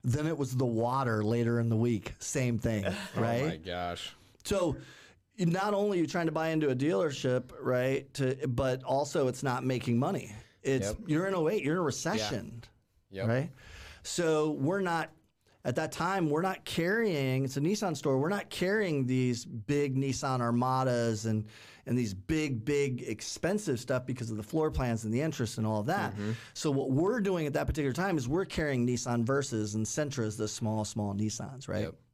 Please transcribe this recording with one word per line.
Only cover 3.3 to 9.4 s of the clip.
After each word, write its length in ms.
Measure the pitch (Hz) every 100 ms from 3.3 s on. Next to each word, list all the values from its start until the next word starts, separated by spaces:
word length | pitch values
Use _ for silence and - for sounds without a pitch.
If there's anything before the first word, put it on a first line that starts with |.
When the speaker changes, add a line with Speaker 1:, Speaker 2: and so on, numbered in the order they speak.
| 117
Speaker 2:
Oh 40 | 151
my 80 | 113
gosh. 580 | 87 87 87 87 - - - _ -
Speaker 1:
So 320 | 202 175 131 - - - - _ -
not 360 | 170 180 208
only 240 | 202 208 190
are 40 |
you 60 | 160
trying 200 | 185 165
to 40 |
buy 180 | 160 160
into 200 | 160 156
a 60 | 127
dealership, 760 | 143 190 165 131 135 123 123 -
right, 500 | 127 123 127 135 131
to, 340 | - 131 131 143
but 340 | 120 131 127
also 440 | 131 135 143 170 131
it's 160 | 127